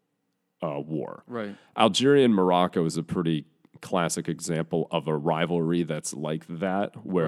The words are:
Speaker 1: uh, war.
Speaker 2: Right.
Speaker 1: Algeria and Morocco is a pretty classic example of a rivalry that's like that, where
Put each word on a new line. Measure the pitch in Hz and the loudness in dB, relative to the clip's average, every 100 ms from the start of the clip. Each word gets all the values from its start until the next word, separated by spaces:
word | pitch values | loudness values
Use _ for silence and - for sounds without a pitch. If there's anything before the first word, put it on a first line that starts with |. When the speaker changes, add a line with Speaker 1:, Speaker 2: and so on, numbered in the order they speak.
| _ _ _ _ _ _ | _ _ _ _ _ _
Speaker 1:
uh, | - 71 73 | -8 -6 -6
war. | 151 - - - | -6 -8 -12 -12
Speaker 2:
Right. | 120 101 98 _ 110 | -10 -10 -12 _ 2
Speaker 1:
Algeria | 110 92 135 143 123 | 2 4 6 6 6
and | 101 | 6
Morocco | 92 90 90 95 82 | 4 4 2 2 0
is | 80 | -2
a | |
pretty | 82 95 82 80 - _ _ - | -4 -2 0 -2 -4 _ _ -20
classic | - 92 82 - 82 | -4 0 0 -2 -6
example | 78 90 82 82 85 76 | -8 -4 -4 -2 -2 -2
of | 85 76 | -4 -2
a | 76 | -2
rivalry | 76 80 85 87 82 87 | 0 0 0 0 0 0
that's | 78 76 - | 0 -4 -8
like | 69 76 80 - | -8 -6 -6 -8
that, | 85 95 95 - - - | -6 -4 -2 -4 -8 -4
where | 90 | -2